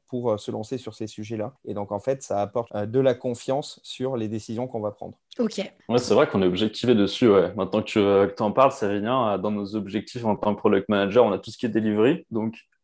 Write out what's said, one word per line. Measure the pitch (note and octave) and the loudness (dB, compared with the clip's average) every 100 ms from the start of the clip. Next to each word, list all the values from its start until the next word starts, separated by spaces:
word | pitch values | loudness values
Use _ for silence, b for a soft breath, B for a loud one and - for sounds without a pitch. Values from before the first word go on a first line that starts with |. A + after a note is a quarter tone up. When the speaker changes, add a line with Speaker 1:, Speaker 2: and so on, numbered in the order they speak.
| - | -10
Speaker 1:
pour, | B2 A#2+ | -4 -2
euh, | G#2+ | -2
se | - | -2
lancer | A2+ A2 B2+ | -8 -6 -10
sur | A2+ | -10
ces | - G#2+ | -10 -12
sujets-là. | - G#2+ A2+ G#2+ - | -10 -8 -6 -8 -10
Et | A#2 | -10
donc, | G2+ G2+ | -8 -6
en | G#2 | -6
fait, | - C3+ | -4 -4
ça | - G2+ | -4 -4
apporte, | G2+ B2 A#2 G#2 | -2 -4 -6 -6
euh, | G#2 | -2
de | B2+ | 2
la | C3 | 2
confiance | B2 C3 A#2+ - C3+ - - | 0 -4 -6 -4 -4 -4 -14
sur | - - C3 C3 | -16 -8 -4 -4
les | G#2+ | -4
décisions | A2 - A2 B2 | -6 -8 -8 -6
qu'on | A2+ | -6
va | G#2 | -6
prendre. | - F#2 - _ - | -8 -16 -16 _ -4
Speaker 2:
Ok. | A3+ - F#3+ _ - | -4 -4 -10 _ -2
Speaker 3:
Ouais, | A#2+ | 0
c'est | A#2+ | 4
vrai | G#3 D3 | 4 4
qu'on | G#2 | 4
est | F#2 | 2
objectivé | F#2 G#2+ - A#2+ A2+ | 2 -2 -2 2 4
dessus, | G2 - A#2+ | 4 4 6
ouais. | G2 F2 G2 | 6 4 0
Maintenant | F#2+ A2 | -2 -2
que | G#2+ | 0
tu, | A2 | 2
euh, | G2+ G2 G2 | 4 4 4
que | |
t'en | - G#2+ | 0 0
parles, | G2+ C3+ | 4 4
Savinien, | - G2+ G2+ G#2+ C3 A2+ F#2+ | 2 -2 -2 -2 -2 0 -2
euh, | |
dans | G#2 | -2
nos | G#2 G2+ G#2+ | -4 -4 -6
objectifs | F#2+ G#2+ - B2 A2+ | -4 -6 -6 -6 -2
en | G2+ | 0
tant | G#2+ | 0
que | G2+ | -2
product | G#2+ G2+ G2 | 0 0 2
manager, | G#2 G2 A2 | 0 4 4
on | A2+ | 4
a | F#2 | 2
tout | - | -6
ce | - | -6
qui | A#2+ | -2
est | |
delivery, | A2 A2 G#2 A#2 F3 - | 0 0 4 4 2 -4
donc | A2+ A2 - _ _ | -6 -6 -8 _ _